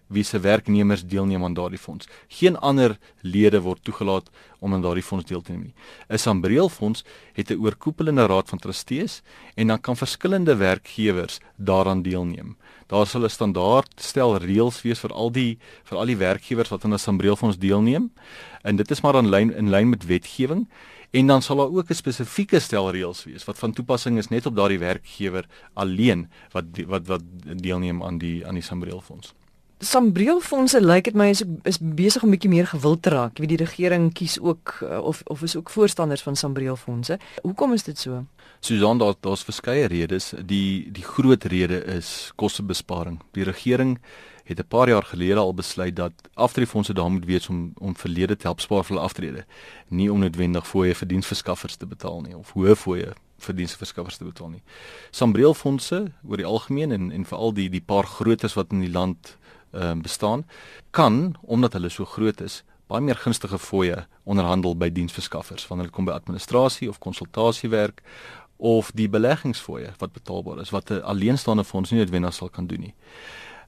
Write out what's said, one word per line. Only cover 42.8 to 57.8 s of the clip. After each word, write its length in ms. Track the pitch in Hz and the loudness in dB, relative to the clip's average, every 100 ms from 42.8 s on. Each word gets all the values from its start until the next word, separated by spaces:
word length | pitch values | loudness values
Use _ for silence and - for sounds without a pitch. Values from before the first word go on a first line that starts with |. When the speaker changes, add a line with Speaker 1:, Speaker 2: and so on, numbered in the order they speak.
| - 90 85 82 - | -6 -6 -6 -10 -10
Speaker 1:
Die 120 | 95 | -6
regering 560 | 95 92 123 123 131 120 - - - - | -4 -2 0 2 2 -2 -8 -20 -20 -20
het 160 | - 85 | -10 -10
'n 80 | - | 0
paar 200 | 117 127 | 2 4
jaar 140 | 104 | 4
gelede 360 | - 87 90 104 | 2 -2 2 2
al 140 | 95 | 2
besluit 420 | 90 - - 92 87 | -2 -6 -6 -6 -4
dat 160 | 87 - - | -6 -8 -12
aftredingsfondse 600 | - 120 - 120 107 101 | 0 0 2 0 0 -2
daar 180 | 92 87 | 0 0
moet 140 | 95 87 | 0 0
wees 240 | 90 - | -2 -2
om, 220 | 90 85 - | -6 -8 -8
om 180 | 98 87 | -8 -6
verlede 400 | 90 87 95 101 | -6 -2 -2 -2
te 80 | 85 | -4
help 120 | 82 | -6
spaar 240 | - 101 | -2 -2
vir 120 | 95 92 | 0 -4
hulle 100 | 92 | -4
aftrede. 380 | - 80 65 - - - - - | -6 -10 -10 -16 -20 -20 -20 -6
Nie 240 | 87 101 | 0 2
om 80 | 104 | 2
noodwendig 480 | 95 85 90 87 - | 2 0 0 -2 -2
fooie 280 | 98 90 85 | 2 2 0
vir 120 | 90 | -2
diensverskaffers 680 | 92 - 98 - 90 - - | -2 -2 -6 -6 -6 -10 -14
te 100 | 92 | -16
betaal 360 | - 92 85 | -12 -12 -10
nie, 160 | 76 87 | -12 -16
of 140 | - | -8
hoë 220 | 95 95 107 | 4 6 6
fooie 380 | 95 90 - - _ _ | 4 -4 -6 -12 _ _
vir 180 | - 92 | -8 -6
diensverskaffers 640 | 87 - - - 90 - | -6 -8 -12 -10 -12 -12
te 60 | |
betaal 260 | 87 - 85 | -14 -14 -16
nie. 120 | 87 - - - - - | -16 -20 -20 -20 -20 -16
Sambreelfondse 1000 | - 120 104 147 151 139 135 - 180 202 - 123 | 0 4 6 6 4 0 -2 -2 -4 -4 -10 -8
oor 100 | 101 | -6
die 80 | 87 | -2
algemeen 460 | 110 - 139 156 | -4 -2 -4 -2
en, 200 | 101 90 | -2 -4
en 140 | 85 92 | -6 -8
veral 280 | - 113 | -4 -2
die, 160 | 104 92 | -2 -2
die 120 | 92 | -4